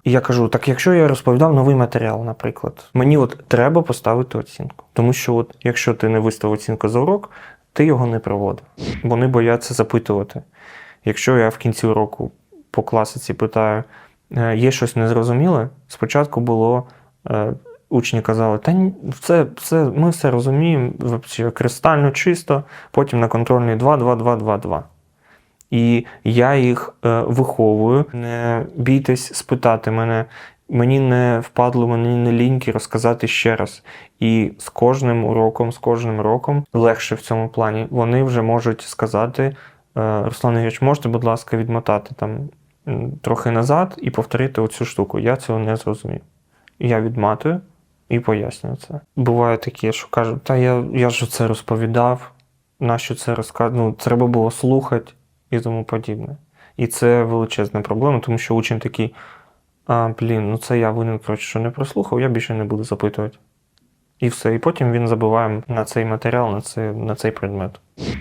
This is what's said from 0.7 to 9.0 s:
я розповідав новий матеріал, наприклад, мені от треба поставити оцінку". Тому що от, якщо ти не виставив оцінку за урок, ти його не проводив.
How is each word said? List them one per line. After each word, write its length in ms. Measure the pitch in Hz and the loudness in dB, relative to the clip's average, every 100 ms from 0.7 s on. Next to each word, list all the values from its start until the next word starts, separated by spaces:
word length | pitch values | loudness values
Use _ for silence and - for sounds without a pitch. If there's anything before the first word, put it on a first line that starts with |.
| 127 185 | 0 4
я 140 | 175 151 | 6 6
розповідав 460 | 131 - 123 160 | 4 2 4 6
новий 220 | 143 135 135 | 6 4 4
матеріал, 480 | 120 120 113 110 | 2 0 -2 -4
наприклад, 680 | 117 113 113 - - - - | -6 -8 -8 -8 -10 -10 -4
мені 220 | 127 135 151 | 2 4 4
от 280 | 123 - - | 2 -2 0
треба 340 | 120 131 170 | 2 4 4
поставити 560 | 160 120 110 117 127 113 | 0 -2 0 0 -2 -6
оцінку". 460 | - - - - - | -8 -12 -14 -14 -8
Тому 200 | - 120 | 0 2
що 220 | 123 - | 2 0
от, 220 | 117 117 - | 0 -2 -4
якщо 320 | 120 117 - | -4 -2 -2
ти 140 | 113 110 | 0 0
не 100 | 113 | 2
виставив 360 | 110 110 104 | 0 0 -2
оцінку 340 | 107 - 110 107 | -2 -4 -4 0
за 120 | 120 | 0
урок, 300 | 147 202 - - - - _ | 2 0 -4 -20 -20 -20 _
ти 120 | - | 0
його 220 | 156 127 120 | 2 4 2
не 120 | 113 | -2
проводив. 460 | - 101 101 120 - - - - | -2 -2 -2 -4 -10 -12 -10 -4